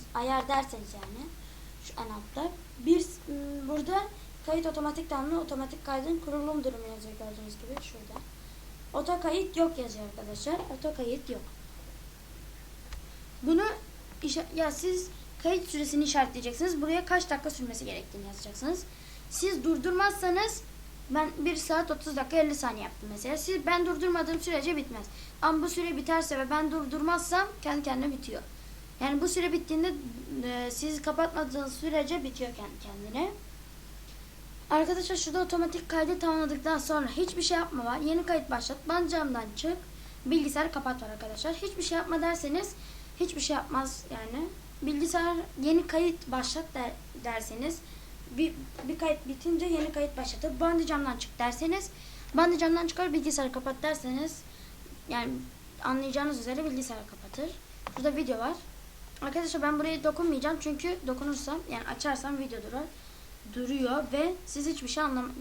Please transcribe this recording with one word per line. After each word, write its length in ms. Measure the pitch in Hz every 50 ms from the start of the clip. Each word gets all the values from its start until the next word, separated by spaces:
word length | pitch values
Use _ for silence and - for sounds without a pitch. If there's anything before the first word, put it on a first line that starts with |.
| - - -
ayar 340 | 240 247 254 262 262 262 254
derseniz 460 | 277 269 269 262 - 220 208 208 202
yani. 320 | 202 196 202 208 233 285 330 - - - - - - - - - - -
Şu 100 | - -
en 160 | - 226 220
altta. 420 | 214 208 214 220 - 269 311 349 359 - - - - -
Bir, 260 | 233 302 339 339 - - - - - 320
ıı, 380 | 285 285 285 285 285 285 269 269
burada 360 | 302 302 - 339 370 392 415 415 - - - - - - -
kayıt 200 | 311 311 330 330
otomatik 440 | 320 311 311 302 294 294 330 320 -
tanımlı 320 | 302 269 269 294 330 339
otomatik 440 | 320 - 285 262 269 262 - - -
kaydın 340 | 277 269 269 262 320 339 330 -
kurulum 380 | 302 285 294 294 302 311 302 247
durumu 240 | 262 240 226 - 226
yazıyor 260 | 220 220 214 220 214
gördüğünüz 400 | - 220 214 214 214 214 214 208 208
gibi 220 | - 226 269 294 -
şurada. 380 | - 240 226 214 226 208 - - - - - - - - - - - - - - - -
Oto 280 | 277 294 339 349 349
kayıt 360 | 339 320 320 381 370 370 - 330
yok 200 | 330 330 330 285
yazıyor 280 | 247 220 208 214 214
arkadaşlar. 480 | 202 - 220 214 208 208 208 - 285 330
Oto 420 | 359 - - 277 262 - 302 302
kayıt 340 | - 247 233 254 294 - -
yok. 120 | 233 - - - - - - - - - - - - - - - - - - - - - - - - - - - - - - - - - - - - - - - - - 254
Bunu 220 | 269 330 349 415 440 440 - - - - - - - - - -
işe-, 220 | 294 - 320 330 - -
ya 160 | 320 320 302
siz 380 | 294 - 330 370 370 359 - - - - - - - - -
kayıt 260 | 330 381 359 349 -
süresini 340 | - 294 294 - 294 294 294
işaretleyeceksiniz. 760 | 285 - 285 262 254 - 247 240 240 233 - 330 370 349 294
Buraya 240 | 285 302 330 349 359
kaç 240 | - 359 359 339 -
dakika 200 | 294 285 - 311
sürmesi 360 | 294 - 254 233 226 - -
gerektiğini 420 | 202 185 165 - - - 202 101 98
yazacaksınız. 560 | - - - 214 202 - 254 294 359 370 - - - - - - - - - -
Siz 340 | - - 349 392 370 294 240
durdurmazsanız 1000 | 320 320 269 247 370 359 370 392 403 403 403 370 359 349 381 440 440 - - - - - - - - - - - -
ben 200 | 262 302 311 294 - -
bir 180 | 285 339 330
saat 360 | 320 - - 311 320 330 330
otuz 240 | 302 302 - 311 285
dakika 220 | 277 262 262 311 330
elli 180 | 302 302 294
saniye 280 | 285 - 240 220 214 196
yaptım 260 | - - - 208 214
mesela. 260 | 208 202 - 254 302 302
Siz, 280 | - 359 370 330 285
ben 200 | 330 349 349 349
durdurmadığım 540 | 339 339 294 349 359 339 339 320 311 330 320
sürece 360 | - 349 339 285 269 330 339
bitmez. 300 | 294 254 254 240 214 202 - - - - - - -
Ama 220 | - 311 320 311 311
bu 60 | 349
süre 280 | - 349 349 339 302 277
biterse 420 | 262 - 330 330 320 320 294 269
ve 100 | 269 254
ben 220 | 294 302 311 302
durdurmazsam 760 | 311 320 294 254 285 302 294 330 349 330 - - 349 370 392 403 - -
kendi 220 | - - 285 294 285
kendine 280 | 285 254 254 277 294
bitiyor. 300 | 269 - - 240 214 - - - - - - - - - - - - -
Yani 220 | 247 277 285 285
bu 60 | 339 349
süre 260 | - 370 349 339 320
bittiğinde, 400 | - - - 311 311 330 370 302 285 269 247 233 247 - - 294 262 240
e, 280 | 247 247 247 247 247
siz 300 | 240 - 294 311 302 294
kapatmadığınız 720 | - 311 302 320 330 330 330 330 302 254 262 285 277 269 262
sürece 500 | - 302 320 311 311 285 254 339 339 262
bitiyor 260 | 269 - - 254 240 240
kendi 240 | - 208 196 - - -
kendine. 480 | 208 196 202 202 214 214 269 339 403 440 - - - - - - - - - - - - - - - - - - - - - - - - - - -
Arkadaşlar 460 | 294 311 320 320 359 359 359 - 370
şurada 260 | 339 - 320 294 370
otomatik 480 | 359 - 349 339 339 330 330 339 - -
kaydı 300 | 330 320 311 302 359 -
tamamladıktan 580 | 339 330 320 320 311 294 294 262 - 311 320 302
sonra 300 | 311 - 311 302 277 233
hiçbir 340 | - 302 370 349 - 359
şey 160 | 320 - 359 330
yapma 280 | 339 - 320 254 233
var. 140 | 233 254 -
Yeni 260 | 294 302 330 339 339
kayıt 240 | - 339 311 - -
başlat, 280 | 254 233 - - 277 294 - 311
bancamdan 560 | 330 359 349 302 339 320 302 277 247 233 220 208 208
çık, 220 | - - 320 359 359 - - - - - - - - -
bilgisayarı 460 | 254 311 330 285 269 - 196 208 320
kapat 300 | - 277 - 254 254 -
var 80 | 233 214
arkadaşlar. 440 | 214 208 226 214 214 214 - 311 330
Hiçbir 300 | 330 403 370 - 370 330
şey 140 | - 339 330
yapma 240 | 330 - 330 320
derseniz 540 | 320 339 339 330 - 277 294 359 403 403 - - - - - - - - - -
hiçbir 220 | 349 349 - 294
şey 140 | - - 302
yapmaz 480 | 262 - - - 262 269 262 - - - -
yani. 360 | 220 226 220 220 233 277 330 381 392 - - - - -
Bilgisayar 560 | 277 294 294 285 330 320 - 339 339 339 349 330 339 - - -
yeni 260 | 262 302 320 339 - -
kayıt 400 | - 320 349 349 330 - - 262
başlat 380 | 262 262 247 - - 311 330 - -
der-, 200 | 269 247 240 - - - - - 247 226
derseniz 560 | 240 226 226 220 - 220 226 262 320 320 - - - - - - - - - - - 247 247
bir, 160 | 320 330 - - - - - - 254 254
bir 120 | 320 -
kayıt 280 | 330 320 302 - - 262
bitince 380 | 269 - - 339 339 320 339
yeni 260 | 349 330 302 302 302
kayıt 260 | - 294 294 285 - 269
başlatıp 420 | 254 - - - - 311 262 -
bandicamdan 580 | 330 339 339 330 320 311 311 285 285 269 240 233
çık 220 | - - - -
derseniz 500 | 240 240 240 - 320 330 370 392 392 - - - - - - - - - -
bandicamdan 540 | 302 339 349 349 311 339 330 330 339 339 330
çıkar 260 | - - 370 359 294
bilgisayarı 380 | 320 262 311 294 285 269 254
kapat 240 | 262 262 262 269 262 - -
derseniz 580 | 302 302 294 - 254 254 269 302 320 - - - - - - - - - - - - - - - -
yani 220 | - 240 233 262 254 254 254 - - - - - - - -
anlayacağınız 560 | 254 262 262 269 269 262 285 285 294 285 240
üzere 260 | 233 240 262 285 320
bilgisayarı 380 | 311 254 254 254 - 233 220 208 -
kapatır. 480 | 196 - - - - 262 294 339 370 - - - - - - - - 269
Burada 180 | 254 294 277
video 240 | 294 294 247 247 220
var. 140 | 233 277 349 339 - - - - - - - - - - - -
Arkadaşlar 400 | 254 277 285 339 339 320 320 311
ben 180 | 285 294 302 294
buraya 240 | 302 320 320 302 -
dokunmayacağım 540 | 302 302 302 339 339 294 254 254 302 330 311
çünkü 380 | - 302 285 277 - 349 359 349 - 262
dokunursam 520 | 254 254 277 294 285 - - 269 294 330 339 339
yani 160 | 254 233 - -
açarsam 500 | 240 - - 294 269 262 269 277 285 269
video 260 | 269 254 233 220 208
durar. 200 | 220 240 262 311 330 - - - - - - - - - - - 214 208
Duruyor 500 | 247 247 247 277 277 254 240 254 - 254 226 254
ve 200 | 285 311 349 370 359 -
siz 220 | - - 285 285 320
hiçbir 200 | 320 - 262 247
şey 160 | - 302 311
anlam-, 280 | 285 262 254 247 247 254 254